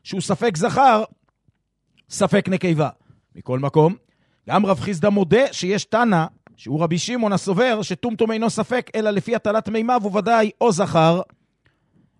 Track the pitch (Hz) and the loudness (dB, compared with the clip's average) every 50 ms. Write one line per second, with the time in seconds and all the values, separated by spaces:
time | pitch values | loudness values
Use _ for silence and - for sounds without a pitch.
0 | _ - - 196 - - 202 - 214 240 190 151 180 233 143 - 277 269 226 214 | _ -10 -8 -8 -4 -4 -4 -2 -2 -2 -2 0 -2 -2 2 4 4 4 4 4
1 | 220 - _ _ _ _ _ _ _ _ _ _ _ _ _ _ _ _ _ _ | 0 -4 _ _ _ _ _ _ _ _ _ _ _ _ _ _ _ _ _ _
2 | _ _ - - 202 180 - 202 190 - 190 175 - 180 165 151 156 131 - _ | _ _ -4 -4 0 2 2 0 2 0 -2 -2 0 0 0 0 0 -2 -4 _
3 | _ _ _ _ _ _ _ - - - 123 127 139 139 - 160 151 165 196 - | _ _ _ _ _ _ _ -16 -8 -6 -6 -4 -4 0 4 4 4 4 2 -2
4 | _ _ _ _ _ _ _ _ _ - 131 185 208 190 190 131 - 185 208 160 | _ _ _ _ _ _ _ _ _ -2 0 0 2 2 0 -2 -2 -4 -4 0
5 | 147 208 202 202 190 156 160 226 269 - - - - 180 196 202 - - - 220 | 0 2 2 2 2 2 4 2 2 2 -2 -4 -4 -4 -2 -4 -2 -2 0 0
6 | 240 233 196 165 160 170 - _ _ _ _ _ - 110 110 156 170 165 170 170 | 2 2 2 2 0 -2 -6 _ _ _ _ _ -10 -6 -2 -2 -2 0 0 -2
7 | - - 240 247 226 208 202 180 - 196 196 170 247 254 233 214 196 - 185 - | -2 -4 -4 -2 -2 0 -2 -2 -2 -2 0 0 2 2 0 -2 -4 -6 -6 -6
8 | - 240 226 - 233 220 226 220 226 226 - - 220 - 240 247 - - - 220 | -6 -6 -2 -2 -2 -2 0 -2 -2 -2 -2 -4 -4 -4 -4 -4 -6 -4 -6 -4
9 | 214 214 208 196 - - 233 214 - 214 208 220 214 202 214 226 220 233 254 247 | -2 -2 -2 -2 -2 -2 -4 -4 -2 -2 -2 -2 -2 -2 -4 -4 -2 0 0 0
10 | 202 208 185 208 190 214 233 226 220 214 - _ - 247 190 156 196 - - 170 | 0 0 -2 -2 0 2 2 2 2 0 -2 _ 0 0 2 2 0 0 2 4
11 | 160 165 170 180 - - _ _ _ _ _ _ _ _ _ _ _ _ _ _ | 4 4 4 2 -2 -6 _ _ _ _ _ _ _ _ _ _ _ _ _ _
12 | _ _ _ _ | _ _ _ _